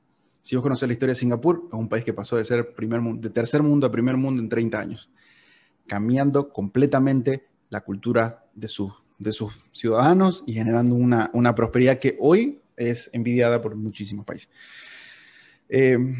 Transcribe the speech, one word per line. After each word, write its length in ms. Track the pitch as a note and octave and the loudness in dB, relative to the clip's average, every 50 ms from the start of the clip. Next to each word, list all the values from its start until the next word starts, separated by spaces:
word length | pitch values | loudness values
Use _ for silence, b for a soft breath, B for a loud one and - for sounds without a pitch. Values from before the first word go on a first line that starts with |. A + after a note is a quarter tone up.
| _ _ _ _ _ _ _ _ | _ _ _ _ _ _ _ _
Si 160 | - - B2 | -10 -6 -4
vos 60 | B2+ A#2+ | -2 0
conocés 240 | C#3+ C3 B2 C#3 B2 | 0 -2 0 -2 -2
la 60 | A#2+ | -2
historia 180 | A#2+ C3+ C3 B2+ | 0 0 -2 0
de 80 | A#2+ | 0
Singapur, 480 | B2 B2 A#2+ A#2+ A#2+ E3+ E3+ - - - | 0 0 0 0 2 0 0 0 -2 -10
es 100 | - A2+ | -8 -8
un 100 | A2+ - | -6 -4
país 160 | A2 A2+ A#2 | -4 -4 -4
que 80 | A2+ G2+ | -4 -6
pasó 240 | G#2 G2+ - B2 | -6 -6 -4 -2
de 80 | A#2 G#2+ | -2 -2
ser 300 | F#2 A#2+ A#2 A#2 A#2 - | 0 -2 -2 -2 -4 -8
primer 260 | - A2 A2 A#2 A#2 | -8 -6 -4 -4 -2
mun-, 200 | A#2 A2+ A2+ A#2 | -2 -4 -6 -6
de 100 | A2+ A2 | -8 -6
tercer 320 | - A#2 A#2 A#2 - D3 D3 | -2 -2 -2 0 2 2 2
mundo 240 | D3 D3 C#3+ C3+ | 4 2 2 2
a 60 | B2 G#2+ | 0 0
primer 240 | A#2+ A#2 B2+ C3 | 0 0 0 0
mundo 260 | C3 C3+ C3+ C3 B2 A2+ | 0 -2 -2 -2 -4 -4
en 60 | G#2 | -2
treinta 320 | A2+ A2+ A#2 A2+ A2 G#2+ | -2 -2 -2 -2 -4 -6
años, 280 | G2 - - - - _ b b b b b b b b b b b b b b _ | -8 -8 -10 -14 -16 _ b b b b b b b b b b b b b b _
cambiando 680 | - G#2 G2+ G#2 A#2 B2+ C3+ C#3 C#3+ C#3 C#3+ C#3 C#3+ - | -8 -6 -4 -2 0 0 2 2 2 2 0 0 -2 -4
completamente 920 | - G2+ G2 - B2+ C#3 C#3+ C#3 C3+ C3 C#3 C3+ C3 A#2+ C3+ C3+ C3+ - _ _ _ _ - | -6 -6 -2 0 2 2 2 4 2 2 2 2 0 0 0 -2 -4 -6 _ _ _ _ -12
la 140 | G#2+ G#2 - | -12 -10 -8
cultura 640 | - G2 G2+ - A#2 A#2+ A#2 A2+ A#2 A#2+ - _ _ _ | -8 -8 -6 -2 0 2 2 2 0 -4 -10 _ _ _
de 120 | G#2 A2 | -14 -12
sus, 260 | A2 - - G2+ G2 - _ _ _ _ - | -10 -8 -6 -8 -8 -8 _ _ _ _ -10
de 120 | G2+ G#2+ | -6 -6
sus 220 | A2 - A2+ G#2 - - _ _ | -6 -4 -6 -8 -10 -14 _ _
ciudadanos 720 | - - - A2+ A2 A2+ B2+ D#3 F3+ F#3+ F#3+ F#3 F3 - - - | -12 -6 -2 0 2 4 4 6 6 6 4 2 2 0 -6 -6
y 60 | A2 | -4
generando 420 | A2+ A2 A2+ A2+ A#2 A#2+ B2 B2 | -2 0 0 2 2 2 2 2
una, 340 | A#2+ B2 B2 B2 A#2 A2 - - | 2 4 4 4 2 2 0 0
una 220 | A#2+ A#2+ A#2+ A#2+ | 2 2 2 2
prosperidad 460 | A#2 A#2 A2 - B2 B2+ B2+ C3+ C3 | 2 0 0 2 4 4 4 4 2
que 160 | - C3 - - | 0 -2 -2 2
hoy 400 | G#2 D3 F3 G#3 A#3 C#4+ C#4+ - _ _ _ | 4 4 4 4 4 0 -4 -8 _ _ _
es 360 | - A#2+ A#2+ A#2+ A#2+ - - - | -6 -4 -4 -4 -4 -8 -10 -6
envidiada 480 | A#2+ A2+ A#2+ A#2+ B2 A#2+ A#2 A#2+ A#2 | -4 -2 0 2 2 2 2 2 0
por 160 | A2 G#2+ G#2+ | -2 -4 -8
muchísimos 480 | G#2+ G#2+ A2 G#2 - G#2 G2+ G#2+ G#2 G2+ | -8 -8 -8 -8 -10 -12 -10 -10 -12 -12
países. 240 | - - - - _ B B B B B B B B B B B B B B B B B B B B B B B - | -12 -12 -14 -14 _ B B B B B B B B B B B B B B B B B B B B B B B -2
Eh, 300 | - C3 C3+ C3 B2+ A#2+ B2+ C3 B2+ B2 | 2 4 4 4 4 2 0 -2 -4 -8